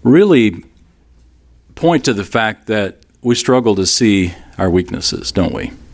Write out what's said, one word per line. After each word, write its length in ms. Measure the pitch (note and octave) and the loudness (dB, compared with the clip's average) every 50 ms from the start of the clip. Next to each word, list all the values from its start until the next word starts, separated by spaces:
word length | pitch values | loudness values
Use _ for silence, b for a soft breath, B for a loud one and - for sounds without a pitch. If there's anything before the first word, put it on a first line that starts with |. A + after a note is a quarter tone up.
| _ | _
really 600 | A#2+ B2+ E3 G3+ G#3 F3 C3 A2+ G#2+ F2 E2 - - _ _ _ _ _ _ _ _ _ _ _ _ _ _ _ _ _ _ _ _ - | 4 4 4 6 6 4 4 4 2 0 -4 -16 -20 _ _ _ _ _ _ _ _ _ _ _ _ _ _ _ _ _ _ _ _ -12
point 300 | - - E3 E3+ D#3+ - | -2 0 0 0 2 0
to 80 | C#3 A#2+ | 0 -2
the 120 | G2+ G2 | -2 -4
fact 420 | - - B2 A2+ A2 G#2+ - _ | -4 -2 -2 -2 -2 -4 -8 _
that 320 | - A2 G#2+ G2+ F#2+ - _ _ _ _ _ _ | -4 -2 -2 -2 -4 -6 _ _ _ _ _ _
we 120 | A#2+ A#2+ | -2 -2
struggle 400 | A#2 - - B2+ B2+ A#2+ A2+ G#2 | 0 0 2 2 2 2 2 0
to 100 | G2 F#2+ | 0 0
see 480 | F2+ - - B2 A2 G2+ G2 F#2 F2 F2 B B B B - | -2 0 0 2 2 2 2 0 -2 -4 B B B B -4
our 100 | F2+ F#2 | -2 0
weaknesses, 640 | E2+ F#2 F2+ - - E2+ - - - - - - - | 0 0 0 -2 -8 -8 -6 -6 -8 -6 -8 -6 -4
don't 220 | - - - - | -4 -4 -2 -4
we? 180 | - - - - - - - | -6 -10 -10 -12 -16 -20 -20